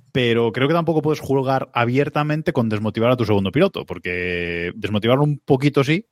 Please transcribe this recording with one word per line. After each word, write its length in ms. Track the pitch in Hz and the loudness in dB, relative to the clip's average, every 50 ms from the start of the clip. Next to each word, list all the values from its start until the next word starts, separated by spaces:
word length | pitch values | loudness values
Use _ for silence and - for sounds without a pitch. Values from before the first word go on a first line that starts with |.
| _ _ - | _ _ -2
pero 340 | 135 123 120 117 117 117 117 113 | 0 2 2 2 2 2 0 0
creo 140 | 123 127 | 0 0
que 80 | 139 160 | 0 0
tampoco 280 | 170 170 160 165 156 139 | 0 0 0 0 0 0
puedes 180 | 156 156 - | 0 -2 -2
jugar 480 | - - 135 139 131 131 135 131 - - - | -2 -2 0 0 0 0 0 -2 -2 -4 -2
abiertamente 800 | 127 120 117 123 135 143 151 - 151 147 151 151 156 151 - 160 | 0 0 0 2 0 0 0 0 -2 -2 -2 -2 -4 -2 -2 0
con 160 | 135 117 110 | 0 0 0
desmotivar 420 | 107 104 107 110 101 113 110 120 | 0 -2 -2 -4 -2 0 2 2
a 60 | 131 | 2
tu 80 | 123 117 | 2 2
segundo 280 | 95 107 101 98 95 85 | 2 2 2 2 0 0
piloto, 320 | - - 98 - - - | 0 0 0 0 -4 -10
porque 840 | - 87 87 - 90 90 90 90 90 90 87 87 85 87 85 85 87 - | -10 -10 -10 -8 -6 -6 -4 -4 -4 -4 -4 -4 -4 -6 -6 -6 -6 -8
desmotivarlo 480 | 110 104 98 104 104 98 113 123 139 147 | -8 -6 -4 0 2 2 4 4 4 4
un 140 | 151 147 139 | 2 0 -2
poquito 460 | _ - 147 127 135 147 127 143 135 | _ 0 2 2 2 2 2 2 2
sí, 220 | 131 156 190 - _ | 2 0 -2 -4 _